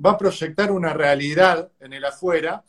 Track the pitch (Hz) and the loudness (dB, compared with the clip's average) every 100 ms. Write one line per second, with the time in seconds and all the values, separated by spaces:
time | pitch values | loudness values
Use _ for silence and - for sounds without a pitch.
0 | 165 - 196 - 156 156 202 190 165 156 | 2 2 0 -2 -6 -2 -2 -2 -2 0
1 | 143 139 143 151 185 165 - _ 135 139 | 2 2 0 4 4 4 -4 _ -20 -10
2 | 139 - 180 165 160 180 | -8 -6 -2 -2 -2 -8